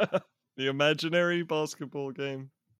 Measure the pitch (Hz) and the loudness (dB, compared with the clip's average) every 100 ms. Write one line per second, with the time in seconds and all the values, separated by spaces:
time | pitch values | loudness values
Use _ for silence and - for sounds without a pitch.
0 | 208 185 - _ _ - 135 139 147 151 | 2 0 -4 _ _ -4 -2 4 4 4
1 | 160 175 175 175 165 156 151 - 139 143 | 2 2 2 2 0 -2 -2 -6 -8 -6
2 | 139 127 139 135 135 _ _ | -6 -4 -4 -6 -10 _ _